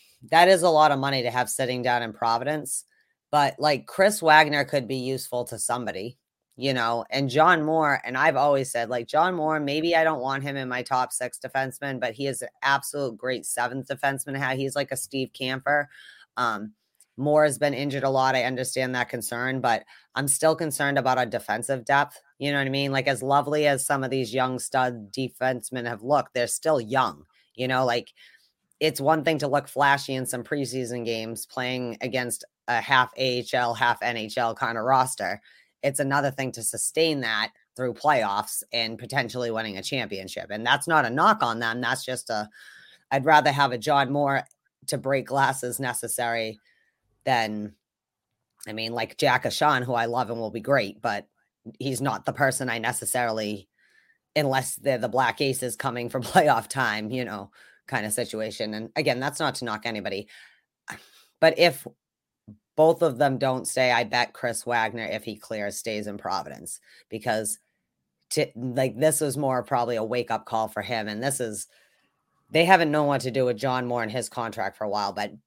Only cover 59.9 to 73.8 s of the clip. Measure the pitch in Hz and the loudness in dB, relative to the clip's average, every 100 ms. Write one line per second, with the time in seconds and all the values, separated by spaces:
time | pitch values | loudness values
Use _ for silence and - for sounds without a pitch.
59.9 | 107 98 98 - - - _ _ _ - | -6 -6 -8 -10 -18 -20 _ _ _ -18
60.9 | - - _ _ - 160 - 170 - - | -18 -18 _ _ 2 4 6 4 2 -10
61.9 | - _ _ _ _ - 104 _ - 160 | -20 _ _ _ _ -20 -20 _ 4 4
62.9 | 165 165 120 143 127 131 127 - 131 127 | 6 2 2 2 2 -2 -2 -2 0 2
63.9 | 120 107 120 120 - 120 113 120 117 110 | 2 2 0 -2 -4 -6 -4 -2 0 0
64.9 | 117 107 107 113 104 - 110 101 - 113 | -4 -6 -6 -8 -12 -8 -6 -6 -6 -6
65.9 | 107 104 101 90 92 73 65 - - _ | -6 -6 -8 -6 -6 -6 -14 -14 -16 _
66.9 | - - 110 120 110 104 - _ _ _ | -20 -14 -8 -2 -2 -2 -8 _ _ _
67.9 | _ _ _ - 156 - 113 127 123 131 | _ _ _ -6 -2 -2 -4 -6 -2 -2
68.9 | 110 156 156 147 135 139 127 - 127 120 | 2 0 2 -2 -2 0 -2 0 0 0
69.9 | 113 110 123 113 113 - 113 110 - 104 | -2 -2 -2 -2 -4 -2 -2 -2 -4 -4
70.9 | 117 107 104 139 135 113 104 - _ _ | -4 -4 -4 -4 -2 -4 -8 -12 _ _
71.9 | _ _ _ _ _ _ 160 170 180 156 | _ _ _ _ _ _ 4 8 8 6
72.9 | 151 143 135 131 131 123 110 135 127 | 4 4 2 0 0 0 0 -2 -2